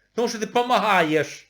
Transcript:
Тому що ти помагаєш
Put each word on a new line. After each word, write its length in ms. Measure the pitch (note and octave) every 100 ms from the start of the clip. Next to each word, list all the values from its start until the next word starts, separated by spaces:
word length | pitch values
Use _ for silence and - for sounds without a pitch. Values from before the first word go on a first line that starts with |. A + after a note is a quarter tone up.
| _
Тому 160 | - A#3+
що 100 | A3+
ти 80 | G#3
помагаєш 1000 | B3 A#3+ A#3+ G#3 F#3+ D#3+ D#3 D3 - -